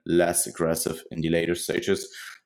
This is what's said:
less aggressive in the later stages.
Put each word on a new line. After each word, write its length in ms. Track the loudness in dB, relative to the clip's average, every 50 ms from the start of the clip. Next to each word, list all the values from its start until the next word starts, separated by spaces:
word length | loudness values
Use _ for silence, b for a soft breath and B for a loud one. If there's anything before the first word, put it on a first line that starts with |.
| -2
less 400 | 2 4 4 4 4 2 0 -2
aggressive 580 | -2 -2 -2 0 0 0 0 0 -2 -4 -4 -6 -10
in 120 | -6 -2
the 80 | 0 2
later 260 | 2 2 2 2 0
stages. 520 | 0 -2 -2 -2 -2 0 0 0 0 -2 -6 B B B B B B B